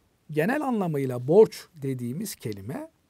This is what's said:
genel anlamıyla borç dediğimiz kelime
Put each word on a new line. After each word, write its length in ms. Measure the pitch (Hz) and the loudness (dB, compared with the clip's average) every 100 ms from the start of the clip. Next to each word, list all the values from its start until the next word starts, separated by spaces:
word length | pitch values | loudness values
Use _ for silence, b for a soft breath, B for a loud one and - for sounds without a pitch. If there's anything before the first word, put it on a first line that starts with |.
| _ _ - | _ _ -6
genel 300 | 151 180 285 | 0 0 0
anlamıyla 640 | 277 226 180 147 131 123 123 | -2 -2 -2 -2 -2 -4 4
borç 400 | 185 214 - - 151 | 8 8 4 -18 -8
dediğimiz 600 | 135 127 120 147 214 - | -6 -4 -6 -6 -8 -8
kelime 560 | 120 98 98 196 320 _ _ | -8 -8 -8 -10 -10 _ _